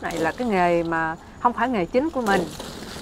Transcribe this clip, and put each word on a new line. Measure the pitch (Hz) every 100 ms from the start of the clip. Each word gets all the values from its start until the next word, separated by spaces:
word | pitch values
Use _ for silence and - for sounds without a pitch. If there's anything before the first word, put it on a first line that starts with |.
này | - -
là | 160
cái | - 247
nghề | 190 175 170
mà | 165 160 160 165 - -
không | 240
phải | 226 240
nghề | 226
chính | 170 247 320
của | 269
mình. | 220 190 165 - - - - -